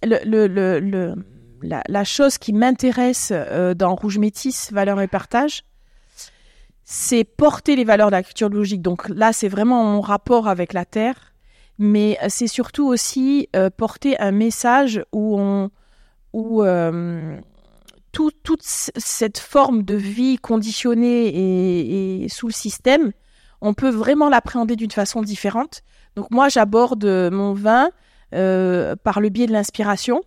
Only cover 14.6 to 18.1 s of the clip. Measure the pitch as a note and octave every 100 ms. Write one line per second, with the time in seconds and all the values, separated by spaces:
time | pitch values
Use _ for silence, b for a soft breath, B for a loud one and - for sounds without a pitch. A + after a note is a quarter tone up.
14.6 | B3 B3 C#4 G#3+ - A3 G#3+ G3+ G3+ G3
15.6 | G3 _ _ _ _ _ _ A3 A3 A3+
16.6 | G3+ F3 E3 E3+ E3+ E3+ D#3+ D3 - _
17.6 | _ _ _ _ _